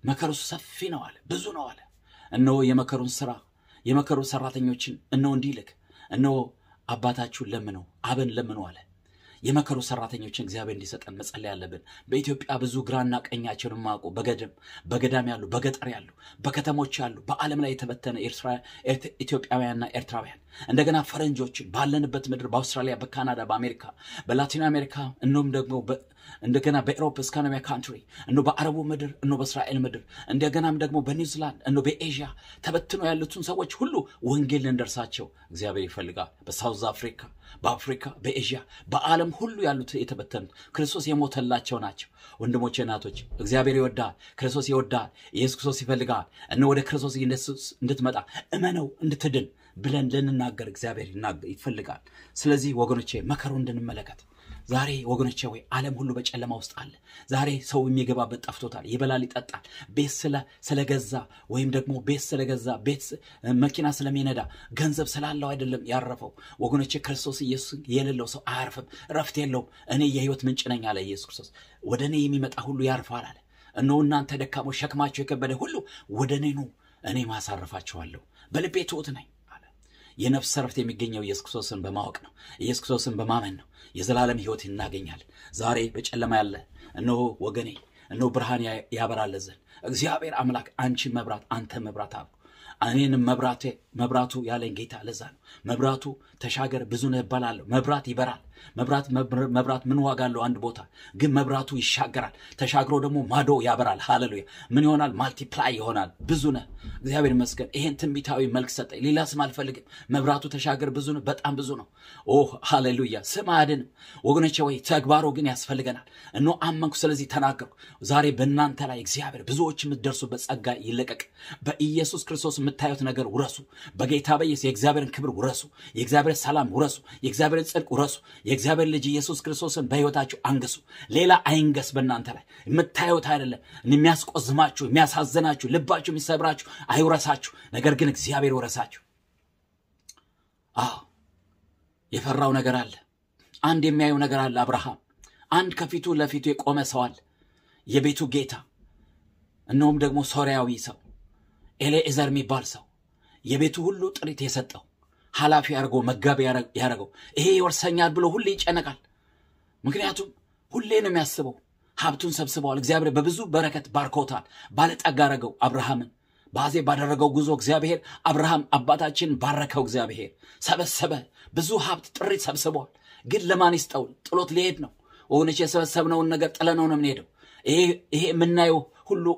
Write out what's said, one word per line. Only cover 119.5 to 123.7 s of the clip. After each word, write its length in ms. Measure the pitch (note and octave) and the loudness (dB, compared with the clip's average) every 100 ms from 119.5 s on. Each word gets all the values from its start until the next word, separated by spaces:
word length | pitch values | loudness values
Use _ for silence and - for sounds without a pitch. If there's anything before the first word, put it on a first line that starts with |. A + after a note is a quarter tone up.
| C#3 D#3+ D3+ | 0 0 0
የምትደርሱበት 600 | D3 C3+ C3+ B2+ B2 B2 | -6 -2 -4 -4 -8 -8
ጸጋ 240 | - C3 A#2 B2 | -6 -4 -4 -4
ይለቀቅ። 420 | G#2+ A#2+ B2 A#2 - _ - - | -4 -4 -4 -6 -14 _ -18 -8
በኢየሱስ 640 | - D3 D3+ D3+ D#3 E3 | -6 -2 0 2 0 -4
ክርስቶስ 320 | - D#3 D#3+ D3 | -6 -4 -4 -2
የምታዩት 460 | C#3 - D3 C#3 | -2 0 -2 -2
ነገር 240 | C3 B2 A#2 | -2 -2 -2
ውረሱ። 280 | A2 C#3 - C3+ | 0 -2 -4 -16